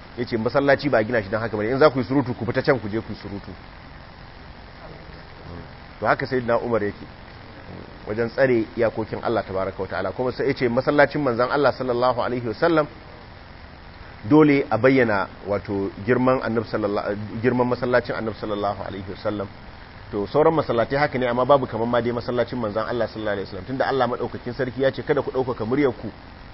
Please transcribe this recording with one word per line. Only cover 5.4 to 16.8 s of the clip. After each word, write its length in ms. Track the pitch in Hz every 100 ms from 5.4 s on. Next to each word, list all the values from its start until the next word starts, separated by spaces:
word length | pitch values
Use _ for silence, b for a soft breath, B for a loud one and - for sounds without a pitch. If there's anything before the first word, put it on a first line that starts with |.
| - 87 80 - - -
To 60 | 107
haka 200 | 143 131
Sayyidina 320 | 127 117 117
Umar 240 | 120 113
yake 220 | 101 - - - - - - - - 90 - - -
wajen 240 | 107 117
tsare 340 | 120 135 120 107 -
iyakokin 420 | 113 110 107 117
Allah 220 | 107 113
tabaraka 380 | 98 95 95 92
wa 60 | 95
ta'ala. 220 | 87 95
Kuma 200 | 95 127
sai 140 | 120 131
ya 60 |
ce 140 | 139 127
masallacin 520 | 117 131 147 143 151
manzon 280 | 143 113 123
Allah 220 | 143 135
sallallahu 500 | - 127 120 123 123
alaihi 240 | 101 127 120
wasallam 380 | 107 170 160 147 - - - - - - - - - - - - -
dole 400 | 107 147 156 139 -
a 80 | 110
bayyana 500 | 123 135 117 101 92 - -
wato 440 | 101 - 101 98 - 98
girman 340 | 123 127 131
Annabi 240 | 113 113 107
sallallahu, 480 | 113